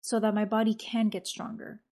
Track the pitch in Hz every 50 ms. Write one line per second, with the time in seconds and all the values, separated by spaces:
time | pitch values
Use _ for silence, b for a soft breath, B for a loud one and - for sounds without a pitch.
0 | - - - 226 220 214 208 208 214 202 220 220 226 220 214 220 - - - 226
1 | 226 214 - 190 - - - - - - - - - - - 214 _ _